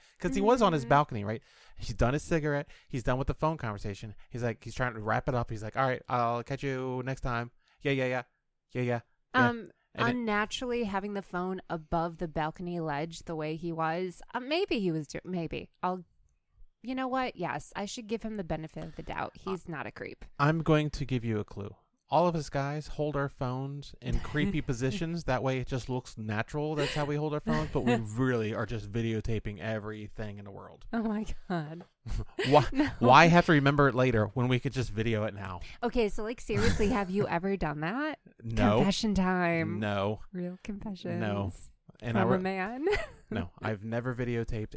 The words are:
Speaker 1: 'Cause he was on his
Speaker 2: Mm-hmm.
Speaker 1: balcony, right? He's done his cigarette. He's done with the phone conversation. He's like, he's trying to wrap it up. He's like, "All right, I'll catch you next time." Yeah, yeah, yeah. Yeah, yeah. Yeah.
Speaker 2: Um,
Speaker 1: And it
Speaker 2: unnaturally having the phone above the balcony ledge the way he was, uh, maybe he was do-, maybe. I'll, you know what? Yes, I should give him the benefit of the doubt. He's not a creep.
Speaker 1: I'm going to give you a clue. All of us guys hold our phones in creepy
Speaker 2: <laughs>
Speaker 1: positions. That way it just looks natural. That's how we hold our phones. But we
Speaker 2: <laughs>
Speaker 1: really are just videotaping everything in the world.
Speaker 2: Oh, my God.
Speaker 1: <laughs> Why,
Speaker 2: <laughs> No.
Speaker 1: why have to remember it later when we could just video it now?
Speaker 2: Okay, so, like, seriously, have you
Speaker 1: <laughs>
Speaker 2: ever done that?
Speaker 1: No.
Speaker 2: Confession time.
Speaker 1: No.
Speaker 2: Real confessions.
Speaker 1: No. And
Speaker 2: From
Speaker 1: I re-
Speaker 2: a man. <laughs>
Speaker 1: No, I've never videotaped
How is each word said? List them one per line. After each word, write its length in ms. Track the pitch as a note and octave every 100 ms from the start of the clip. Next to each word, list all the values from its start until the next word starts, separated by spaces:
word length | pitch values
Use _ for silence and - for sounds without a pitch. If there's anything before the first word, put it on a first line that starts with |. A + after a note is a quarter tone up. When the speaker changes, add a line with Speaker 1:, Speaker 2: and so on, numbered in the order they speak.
| - _
Speaker 1:
'Cause 160 | F3+
he 60 | G3+
was 220 | G#3 B3+
on 100 | G3+
his 120 | D#3
Speaker 2:
Mm-hmm. 40 | A#2+
Speaker 1:
balcony, 340 | C#3+ D3 A#2
right? 180 | G2+ A2+ - - - -
He's 180 | -
done 200 | - A#2+
his 80 | D3
cigarette. 460 | - E3 D3 C#3+ C#3+ - -
He's 140 | C3
done 160 | C3+ B2+
with 80 | C#3
the 80 |
phone 240 | C#3 D#3 D#3+
conversation. 560 | A#2 G2+ G#2 G2 A2 - -
He's 120 | B2
like, 220 | A#2 A2
he's 100 | A2+
trying 200 | - B2+
to 60 | A2
wrap 280 | G#2+ A#2 D3
it 60 |
up. 160 | B2 A#2
He's 120 | A2
like, 140 | G#2+ C3
"All 100 | C3+
right, 140 | B2+ -
I'll 340 | B2 A#2 A#2+
catch 200 | - C#3
you 400 | C#3 C3 C3 B2+
next 160 | B2+ C3
time." 300 | C3+ A#2 A#2+ - _ _
Yeah, 100 | C#3+
yeah, 140 | C3+ B2+
yeah. 160 | B2+ - _ _ _ _
Yeah, 100 | B2
yeah. 180 | B2 A#2 - _ _
Yeah. 140 | C4 A#3+
Speaker 2:
Um, 220 | A#3 F#3+ _ _
Speaker 1:
And 140 | - A#3
it 20 | B3
Speaker 2:
unnaturally 680 | A3+ G#3 G#3+ - B3 A#3+
having 280 | G#3+ G3 G#3
the 100 | G3+
phone 380 | F#3 F3+ F#3 F#3 -
above 480 | E3 D#3 E3+ E3+ E3
the 120 | F3
balcony 520 | D#3+ D#3 - F3 F3
ledge 440 | D#3+ C#3+ E3 E3
the 120 | - D#3+
way 200 | D3+ D#3+
he 160 | E3+
was, 500 | D#3+ D#3+ E3+ F#3 - -
uh, 80 | A#3
maybe 380 | B3+ E4 G4+ B3+
he 120 | F#3
was 160 | D#3+ D3
do-, 120 | -
maybe. 440 | - F3+ D#3+ - - _
I'll, 220 | F3+ F#3 E3+ _ _ _ _ - - _
you 120 | A#3
know 140 | C4 C4
what? 260 | C4 B3+ -
Yes, 360 | E3 B2+ -
I 120 | - G3+
should 220 | - G#3
give 140 | A3+
him 120 | A3 G#3+
the 80 |
benefit 400 | E3+ D#3 D#3+ D#3
of 120 | D#3+ -
the 60 |
doubt. 300 | D#3 - - -
He's 260 | F#3+ F#3 -
not 160 | D#3+ A2
a 40 |
creep. 320 | - G2+ - - -
Speaker 1:
I'm 240 | C#3+ E3
going 280 | D#3+ D3+ D3+
to 160 | - C#3
give 180 | B2+
you 140 | A#2 G#2+
a 60 |
clue. 300 | - - G2+ - _ _ _
All 180 | D3 F3
of 80 | E3
us 140 | C#3+
guys 360 | C#3+ C#3 D3+ -
hold 280 | - D3+ C#3+
our 140 | C#3
phones 640 | - C3 B2+ C#3 C#3+ - -
in 180 | - A#2
creepy 400 | - D3+ G3 D#3+
Speaker 2:
<laughs> 100 | C#3+
Speaker 1:
positions. 540 | A#2 C3 F3+ E3 E3+
That 180 | C3+ B2+
way 180 | C3 C3
it 60 | A#2+
just 220 | C3 -
looks 300 | B2+ - -
natural. 560 | G#2+ G#2+ - D3 D3+
That's 180 | D3+ C#3+
how 140 | D3+ D3
we 100 | D3
hold 160 | D3+
our 80 | D3
phones. 300 | - D#3 -
But 140 | C#3 A#2+
we 80 |
Speaker 2:
<laughs> 200 | A#2 A2
Speaker 1:
really 380 | A2 C3 A#2+ G#2+
are 120 | A2 G#2+
just 260 | A2+ G2+
videotaping 680 | A2+ A2+ A2 - G#2+ G#2+ G2+
everything 760 | A2 A2 G#2 G#2+ G#2 - G#2+ G2+
in 80 |
the 60 | G2+
world. 340 | G2 F#2+ - -
Speaker 2:
Oh, 100 | A#3
my 220 | A3 G#3+ G#3 - -
God. 360 | E3+ D3+ E3+ - _ A2+
Speaker 1:
<laughs> 360 | - - - B2+
Why, 160 | D3 -
Speaker 2:
<laughs> 40 |
No. 160 | C4+ C#4+ -
Speaker 1:
why 280 | A#2+ C3+ E3+
have 180 | E3+ E3+
to 60 |
remember 360 | D3+ C#3 C#3+ C#3
it 60 |
later 320 | A#2+ B2+ A2+ G2+
when 140 | C3 B2
we 120 | B2
could 140 | C3+
just 160 | C3 G#2
video 340 | G2+ A2+ G#2+
it 80 | G#2+
now? 280 | G2 F#2+ F2+ - -
Speaker 2:
Okay, 280 | A#3 B3 G#3
so, 120 | -
like, 200 | G#3+ B3+
seriously, 480 | - G3+ A3 - G#3
have 180 | G3+ F#3
you 180 | G3 A#3
Speaker 1:
<laughs> 0 |
Speaker 2:
ever 280 | E3+ F#3+ F#3+
done 240 | D#3+ D3
that? 380 | D#3+ A#3+ D#4 - - -
Speaker 1:
No. 340 | A#2 A2 G#2 G#2+
Speaker 2:
Confession 380 | G3 - A3
time. 640 | F#3+ F#3 F#3 F3 E3 D#3+ G#2
Speaker 1:
No. 400 | G#2+ G2+ G2+ G#2 -
Speaker 2:
Real 240 | F3+ F3 F#3
confessions. 560 | - G3+ A3+ F#3 - G#3+
Speaker 1:
No. 320 | G#2+ G2+ F#2+ - - - - -
And 100 | A2+ A#2
Speaker 2:
From 100 | F#3+
Speaker 1:
I 20 |
re- 40 | F#3+
Speaker 2:
a 40 |
man. 440 | F#3 F#3+ F#3+ B3+ E4+
<laughs> 40 | G#4 D#5+ - -
Speaker 1:
No, 200 | G#3+ E2+ -
I've 220 | A2 G#2
never 300 | A2 A#2 B2
videotaped 640 | A#2+ A#2+ A#2 A2+ A2+ A2